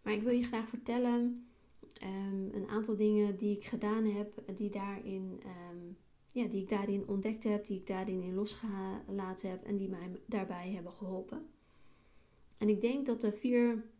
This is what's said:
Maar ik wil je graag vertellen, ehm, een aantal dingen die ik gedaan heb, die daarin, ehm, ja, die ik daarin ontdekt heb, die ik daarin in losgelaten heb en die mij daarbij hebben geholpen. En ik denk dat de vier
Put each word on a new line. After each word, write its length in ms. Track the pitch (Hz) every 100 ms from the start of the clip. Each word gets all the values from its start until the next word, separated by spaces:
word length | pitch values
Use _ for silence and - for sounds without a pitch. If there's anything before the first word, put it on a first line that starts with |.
Maar 120 | 208
ik 80 | 214
wil 120 | 226
je 100 | 247
graag 260 | 240 233 220
vertellen, 760 | - - 240 247 240 240 240 - - - - -
ehm, 600 | - 190 190 196 196 190
een 140 | 208 -
aantal 280 | 214 220 208
dingen 420 | 214 214 208 196
die 180 | 208 208
ik 100 | -
gedaan 400 | - 208 220 220
heb, 380 | 208 208 - - 190
die 140 | 208
daarin, 720 | 202 196 196 - 190 190 185
ehm, 340 | 190 180 175 175 175 190 - _ _
ja, 200 | 247 240
die 140 | 208
ik 80 | 190
daarin 380 | 208 202 202 196
ontdekt 360 | 196 214 220
heb, 220 | 226 208 208
die 140 | 190
ik 80 | -
daarin 340 | 190 190 185
in 120 | 180
losgelaten 1160 | 185 208 - 220 196 190 196 - 196 185 185 190
heb 140 | 185
en 140 | - 202
die 120 | 190
mij 220 | 185 180 180 -
daarbij 460 | 214 185 175 180
hebben 220 | 196 170
geholpen. 560 | - 185 185 - - 311 - _ - - - - - _ - - -
En 120 | 208
ik 120 | 208
denk 240 | 233 277 277
dat 160 | 233
de 120 | 214
vier 520 | 208 247 240 240 220 - -